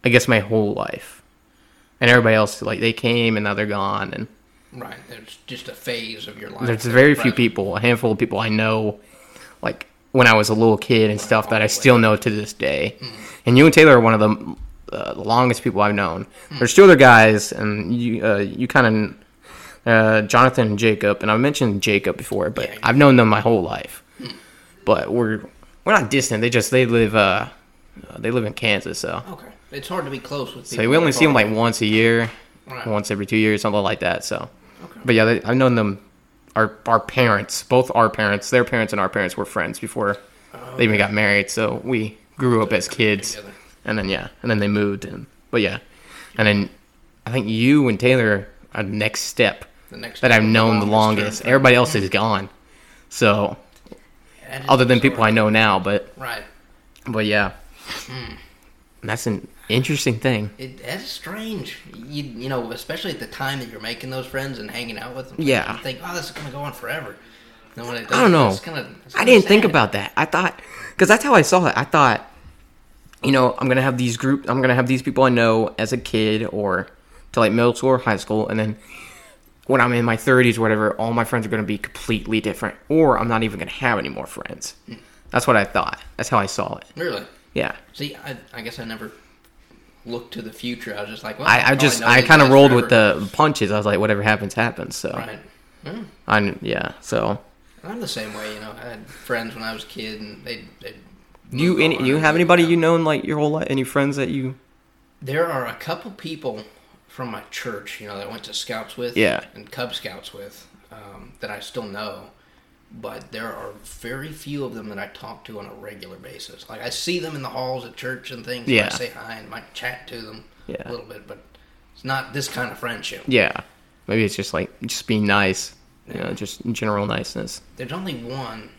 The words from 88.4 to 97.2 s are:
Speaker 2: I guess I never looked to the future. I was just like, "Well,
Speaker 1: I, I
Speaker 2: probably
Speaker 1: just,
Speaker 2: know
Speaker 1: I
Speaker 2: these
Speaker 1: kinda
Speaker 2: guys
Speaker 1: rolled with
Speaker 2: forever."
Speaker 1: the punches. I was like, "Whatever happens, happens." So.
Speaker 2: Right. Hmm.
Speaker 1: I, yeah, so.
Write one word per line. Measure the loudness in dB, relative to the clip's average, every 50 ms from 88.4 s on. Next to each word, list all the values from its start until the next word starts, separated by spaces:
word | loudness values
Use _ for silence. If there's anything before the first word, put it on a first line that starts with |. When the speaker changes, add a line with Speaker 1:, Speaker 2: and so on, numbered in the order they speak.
| -18 _ -18
Speaker 2:
I | -14
guess | -14 -14 -14 -12
I | -14
never | -14 -12 -14 -14 -16 -18 -20 _ _ _ _ _ _ _ _ _ _ -20 _ _ _ _ _ _
looked | -12 -12 -12 -12 -6 -6
to | -6
the | -6 -6 -14
future. | -10 -8 -8 -8 -8 -10 -10 -8
I | -8
was | -10 -10
just | -12 -12 -12
like, | -12 -10 -4
"Well, | 2
Speaker 1:
I, | 2 2
I | 4
Speaker 2:
probably | 4 2 2 4
Speaker 1:
just, | 2 2 2 0
Speaker 2:
know | 2
Speaker 1:
I | 4 4 4
Speaker 2:
these | 6 6
Speaker 1:
kinda | 8 8 8
Speaker 2:
guys | 8 10
Speaker 1:
rolled | 10 10 8 8
with | 4 4 4
Speaker 2:
forever." | 4 6 6 4 2 0
Speaker 1:
the | -4
punches. | -6 0 2 2 2 2 -2 -2 -2
I | -2
was | -2 0
like, | 0 0 0
"Whatever | 0 0 0 0
happens, | 2 0 0 0 -2 -6 -4
happens." | -2 -4 -4 -4 -8 -12 -12 -10
So. | -10 -8 -8
Speaker 2:
Right. | -8 -8 -10 -12 -14 -18 -20 -20 _ _ _ _ _ _ -16
Hmm. | -14 -14 -14 -16 -18 _ _ _
Speaker 1:
I, | 0 0 0 0 -2 -6 -6
yeah, | -8 -6 -6 -4 -6 -8 -10 -14
so. | -10 -4 -4 -2